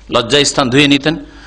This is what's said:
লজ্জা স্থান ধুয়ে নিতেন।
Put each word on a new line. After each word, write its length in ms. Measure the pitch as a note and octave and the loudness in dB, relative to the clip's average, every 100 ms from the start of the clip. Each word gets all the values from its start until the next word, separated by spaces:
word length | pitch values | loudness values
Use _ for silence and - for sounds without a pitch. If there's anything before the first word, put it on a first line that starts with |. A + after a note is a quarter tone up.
| - | -4
লজ্জা 340 | A#2+ A2+ C#3+ | -4 0 0
স্থান 260 | C#3+ - C3 | 0 0 0
ধুয়ে 180 | C3+ C#3+ | 2 2
নিতেন। 280 | C#3+ D#3 E3 - - | 2 0 -4 -10 -20